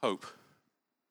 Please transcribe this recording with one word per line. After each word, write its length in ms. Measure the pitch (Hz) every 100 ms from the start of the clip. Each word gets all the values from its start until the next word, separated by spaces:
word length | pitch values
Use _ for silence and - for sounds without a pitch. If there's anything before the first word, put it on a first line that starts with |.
hope. 220 | 120 95 - - - _ _ _ _ _ _